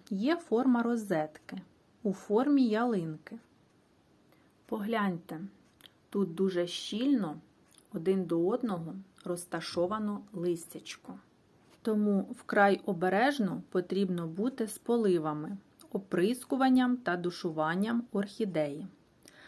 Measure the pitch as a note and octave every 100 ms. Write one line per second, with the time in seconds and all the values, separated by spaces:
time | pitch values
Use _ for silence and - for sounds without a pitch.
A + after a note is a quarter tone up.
0 | - F#3+ A#3+ E4+ - A3+ C4 A#3+ A#3 A#3+
1 | G#3 E3 D#3 - - F#3+ - _ _ _
2 | G#3 F#3+ - G#3+ C#4+ C#4+ B3 G#3+ B3 G#3+
3 | E3 D#3 - A#3 _ _ _ _ _ _
4 | _ _ _ _ _ _ - A3 G3+ A3+
5 | G3+ E3+ - D#3+ G3 - _ _ - _
6 | _ G3+ F#3+ E3 F#3+ F3 F3 - - G#3
7 | C4 C4+ E3+ D3+ - _ _ - _ F#3+
8 | E3 F#3+ E3+ E3 F3 B3 B3 F3+ E3 F#3+
9 | F#3+ _ - F3 - E3+ E3 - F3 G#3+
10 | G#3 G3+ - F#3+ F3 E3+ - - - -
11 | - F#3+ _ _ _ _ _ - - G#3+
12 | G#3 G3 F#3+ - - - G3+ F#3+ - E3+
13 | F#3 F#3+ C4 C#4+ G3 D#3+ - F#3 F3+ F#3+
14 | G3 F3 E3 E3 A#3 C4 A3 - - A#3
15 | G#3 F3 D#3 D3+ D#3+ G3+ - _ - G3+
16 | - F3 F#3+ B3 - C4+ C4 B3+ B3 B3
17 | F3 F3 F3 F3 F3+ D#3 D#3 F3 G#3+ A#3
18 | A#3 G3 G3+ - G#3+ D#3+ D3+ C#3+ F#3+ -
19 | _ _ - -